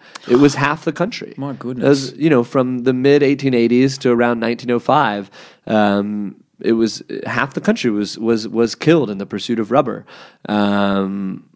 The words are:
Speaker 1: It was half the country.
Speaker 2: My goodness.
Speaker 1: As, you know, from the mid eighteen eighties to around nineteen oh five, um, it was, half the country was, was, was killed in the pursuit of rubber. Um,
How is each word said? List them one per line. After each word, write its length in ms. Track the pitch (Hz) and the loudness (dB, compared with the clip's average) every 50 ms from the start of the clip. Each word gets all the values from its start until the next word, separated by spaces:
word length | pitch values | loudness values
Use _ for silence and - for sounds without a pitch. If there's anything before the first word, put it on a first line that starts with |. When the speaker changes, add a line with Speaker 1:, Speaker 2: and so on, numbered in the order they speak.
| - - - - - | -20 -20 -20 -16 -2
Speaker 1:
It 100 | - 120 | 2 4
was 180 | 123 143 143 139 | 6 6 4 4
half 300 | 135 139 139 151 165 - | 2 0 -2 -2 -2 -4
the 80 | - 147 | -6 -4
country. 420 | - 170 208 - - - - - | -2 -4 -4 -4 -8 -14 -14 -12
Speaker 2:
My 160 | - 135 143 135 | -12 -10 -10 -10
goodness. 340 | 139 - 120 131 - 135 | -10 -8 -8 -6 0 2
Speaker 1:
As, 320 | 135 143 139 135 135 - - | 2 4 2 2 -4 -6 -2
you 120 | 147 165 | 0 2
know, 140 | 151 123 120 | 4 2 2
from 360 | - - 139 131 127 127 123 120 | 2 0 0 0 0 -2 -2 -2
the 80 | 131 131 | 0 0
mid 300 | 127 127 139 143 147 143 | 2 2 4 4 4 4
eighteen 320 | 139 143 139 139 139 127 | 2 0 0 0 0 2
eighties 440 | 120 117 117 120 123 131 135 135 135 | 2 2 4 4 4 4 2 0 0
to 120 | - 127 | 0 0
around 300 | 120 120 120 120 120 117 | 2 2 2 2 0 0
nineteen 300 | 113 117 120 117 - 120 | -2 -4 -4 -4 -4 -4
oh 80 | 120 120 | -2 -2
five, 520 | 113 - 131 147 147 113 104 104 98 95 - - - - - _ _ | 0 2 2 2 2 0 -2 -4 -6 -10 -14 -20 -20 -20 -20 _ _
um, 720 | - 110 107 107 104 101 101 101 104 107 104 104 98 - - _ _ _ _ | -2 0 2 2 2 2 0 -2 -2 -4 -6 -6 -8 -10 -14 _ _ _ _
it 120 | - - 113 | -2 0 2
was, 300 | 113 113 110 101 - - - - - - | 2 2 0 -2 -6 -12 -12 -12 -10 -8
half 300 | - - 120 127 139 - | -6 -4 -2 -2 -2 -4
the 60 | - | -4
country 280 | - - 220 226 - 123 | -2 0 0 0 0 -2
was, 280 | 107 104 104 92 - - | 0 0 -2 -4 -6 -4
was, 300 | 110 113 117 110 107 107 | 0 0 0 0 -2 -4
was 260 | - 110 117 113 - | -2 0 0 0 -2
killed 360 | - - 156 165 170 135 104 | 0 2 4 4 4 2 0
in 80 | 104 95 | -4 -8
the 80 | 98 | -8
pursuit 340 | - - 101 - - 120 113 | -8 -8 -8 -4 -4 -4 -4
of 100 | 110 98 | -2 0
rubber. 340 | 117 139 147 123 107 104 101 - - - - - _ _ - - | 2 2 2 0 -4 -8 -12 -16 -20 -20 -20 -20 _ _ -8 -4
Um, 1000 | 104 104 104 101 101 101 101 98 98 98 98 95 98 98 98 95 95 - - _ _ | -2 0 0 0 0 0 0 0 0 0 -2 -2 -4 -6 -6 -6 -8 -10 -14 _ _